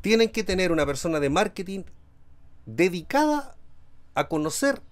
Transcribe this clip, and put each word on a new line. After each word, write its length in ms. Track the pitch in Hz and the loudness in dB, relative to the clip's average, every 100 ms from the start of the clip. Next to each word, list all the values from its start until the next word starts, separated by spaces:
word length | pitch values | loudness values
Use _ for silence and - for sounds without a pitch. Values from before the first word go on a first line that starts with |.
tienen 280 | 190 226 226 | 4 4 4
que 140 | 220 | 0
tener 280 | 214 185 185 | -2 0 2
una 140 | 160 143 | 2 2
persona 340 | 139 170 160 | 0 -2 0
de 100 | 139 | 2
marketing 540 | 156 208 - 185 196 175 - - - - - - - - | 2 0 -4 -10 -10 -12 -18 -20 -20 -20 -20 -20 -20 -12
dedicada 880 | 113 185 175 156 269 302 294 277 - - - - - - | 0 2 0 -2 2 4 2 -4 -16 -18 -20 -20 -20 -8
a 140 | - 151 | -4 -2
conocer 540 | 160 156 - 277 269 - | 0 -2 0 0 0 -8